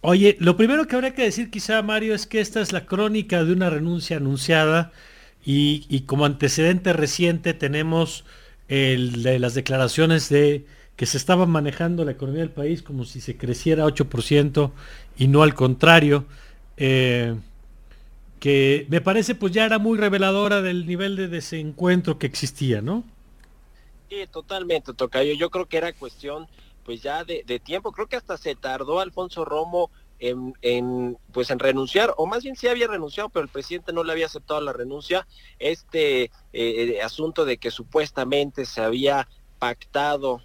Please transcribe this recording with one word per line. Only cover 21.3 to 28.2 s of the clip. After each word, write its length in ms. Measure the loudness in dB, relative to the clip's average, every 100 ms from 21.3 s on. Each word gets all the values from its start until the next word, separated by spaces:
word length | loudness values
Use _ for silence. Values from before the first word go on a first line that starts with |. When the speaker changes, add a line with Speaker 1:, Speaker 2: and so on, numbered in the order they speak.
| -8 -8 -8 -10 -2 2 2 2 -2
Speaker 1:
que 80 | -4
existía, 560 | -4 -8 -4 -2 0
¿no? 200 | -2 -6 -6 -18 -20 -20 -20 -20 -20 -20 -20 -20 -14
Speaker 2:
Sí, 140 | -12 -12
totalmente, 640 | -14 -10 -8 -2 -2 -2
Tocayo. 400 | -6 -4 0 0
Yo 160 | 0 -2
creo 160 | -4 -4
que 120 | -4
era 140 | -4
cuestión, 560 | -8 -16 -14 -12 -12 -14 _ -20 -20 -14
pues, 160 | -12
ya 220 | -8 -8 -8
de, 180 | -10 -6
de 140 | -8
tiempo. 320 | -6 -8 -8
Creo 160 | -10 -8
que 80 |
hasta 220 | -8